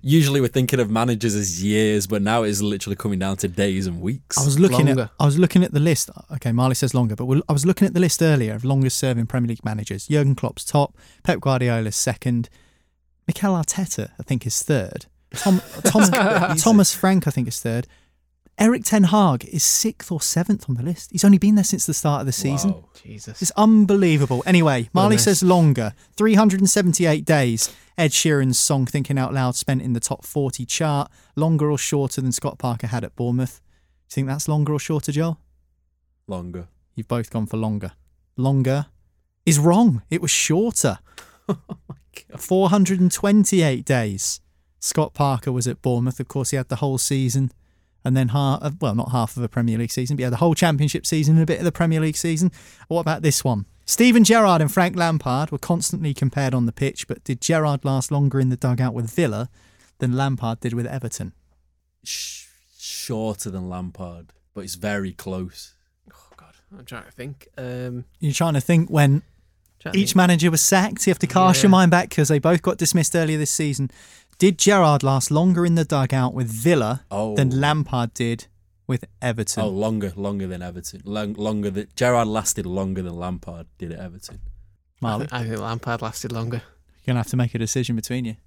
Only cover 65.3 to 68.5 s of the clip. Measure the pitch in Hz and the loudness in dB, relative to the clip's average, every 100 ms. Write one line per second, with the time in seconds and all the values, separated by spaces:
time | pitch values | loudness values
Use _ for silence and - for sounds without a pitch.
65.3 | 92 90 - - _ _ _ _ _ _ | -8 -10 -14 -20 _ _ _ _ _ _
66.3 | _ - _ _ 196 123 120 - - 127 | _ -20 _ _ -20 -18 -18 -18 -16 -14
67.3 | 143 - - 127 123 127 123 123 _ 151 | -14 -20 -14 -10 -8 -8 -10 -14 _ -4
68.3 | 139 165 | 0 0